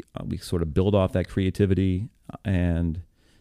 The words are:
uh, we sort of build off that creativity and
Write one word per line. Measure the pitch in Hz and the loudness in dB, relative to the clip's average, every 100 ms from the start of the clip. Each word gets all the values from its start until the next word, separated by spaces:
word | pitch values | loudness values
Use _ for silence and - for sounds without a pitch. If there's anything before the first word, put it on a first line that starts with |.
| - - | -12 -12
uh, | - | -8
we | 85 | -8
sort | - 90 | -4 -2
of | 80 | 0
build | 73 95 101 | 0 2 4
off | 92 | 2
that | 92 87 | 0 -2
creativity | - 95 - 101 95 95 90 110 - - - | 0 0 2 2 2 2 0 -4 -12 -20 -8
and | 107 92 87 85 85 85 - _ _ _ | -2 0 2 2 0 -4 -10 _ _ _